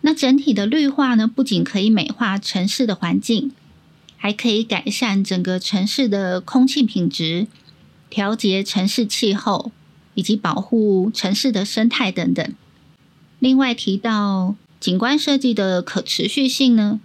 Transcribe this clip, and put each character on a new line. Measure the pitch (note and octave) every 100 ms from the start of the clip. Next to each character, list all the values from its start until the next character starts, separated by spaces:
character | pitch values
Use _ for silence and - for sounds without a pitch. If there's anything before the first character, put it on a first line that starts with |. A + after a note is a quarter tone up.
那 | D4
整 | D#4 C4+ C4+
体 | C#4
的 | G#3 G3+
绿 | D4+ C#4+
化 | C#4 C4 A#3
呢， | A3
不 | A3+
仅 | C4+ F3+
可 | E3+ G3+
以 | G3+
美 | G#3+ D#3
化 | - A3+ G3
城 | - F#3+ F#3
市 | - A#3+
的 | F#3+
环 | F3 F#3
境， | - A3+ C#4 - - - _ _ - _
还 | G3+
可 | G#3 A#3+
以 | G#3
改 | A3+ G3 -
善 | G3+ A#3+ G3
整 | G3 F#3
个 | F3+ F#3
城 | - G3+ G3
市 | - B3+
的 | G3+ F#3+ F3+
空 | F3+ - C4
气 | D4+
品 | A#3 G3 E3+
质， | - D#3+ E3+ G#3+ - _ _ - _ _
调 | - G3+
节 | A3 G3+ F#3+
城 | G3 - F#3+
市 | - A3
气 | - A3
候， | G3+ - F#3+ - - _ _ _
以 | -
及 | F#3 G#3
保 | E3+ D#3+
护 | G3 A#3 G#3+ F#3+ F#3+
城 | - F#3+ G3+
市 | C4+
的 | G#3 G3+
生 | - A3+
态 | - A3
等 | F#3 E3+
等。 | - D#3 - _ _ _ _ _ _ _ _
另 | B3+ C4
外 | C4+
提 | A#3 - G3
到 | A#3 A3 G3+ G3 F#3 G#3 _ _
景 | - F3+
观 | A3+ D4
设 | - C#4
计 | C4
的 | A3 F#3+ F#3
可 | F3+ G3+
持 | - - G3+
续 | C#4+ C4
性 | C4 C4+ A3+
呢 | G#3 G#3+